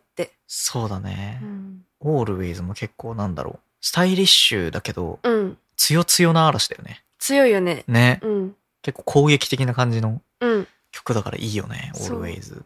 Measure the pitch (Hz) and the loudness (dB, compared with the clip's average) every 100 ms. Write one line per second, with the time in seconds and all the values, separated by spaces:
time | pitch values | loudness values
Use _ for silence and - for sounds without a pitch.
0 | _ - 170 _ - - - 123 110 95 | _ -10 -10 _ -14 -6 -4 -4 -4 -4
1 | 98 98 101 123 208 196 190 190 _ _ | -6 -8 -8 -10 -10 -12 -12 -16 _ _
2 | 147 147 110 92 90 90 87 104 107 - | -2 0 0 -2 -4 -6 -8 -8 -10 -10
3 | 113 113 101 80 - - _ _ - 170 | -10 -6 -4 -4 -8 -10 _ _ -4 2
4 | 180 185 190 - - 107 85 90 - 95 | 2 4 4 6 4 2 -2 -4 -8 -6
5 | 82 87 240 220 92 - _ - - 156 | -6 -4 -2 0 -2 -6 _ -2 2 2
6 | 175 - 170 165 160 - - - - - | 4 4 6 6 4 4 -2 -6 -14 -18
7 | _ - - 277 262 202 180 151 - 117 | _ -8 0 4 6 4 2 -2 2 4
8 | 123 127 220 208 190 - _ _ - - | 6 4 0 -4 -4 -8 _ _ -10 -8
9 | - 143 147 143 - 131 127 120 123 113 | 0 4 6 4 2 -2 0 0 0 0
10 | 110 117 - - 240 214 190 _ _ - | -2 -4 -10 -6 -2 -2 -4 _ _ -12
11 | - 110 101 - 110 104 107 - - - | -4 -2 -2 -6 -6 -6 -6 -10 -12 -10
12 | - - 85 - - - | -8 -6 -8 -10 -14 -18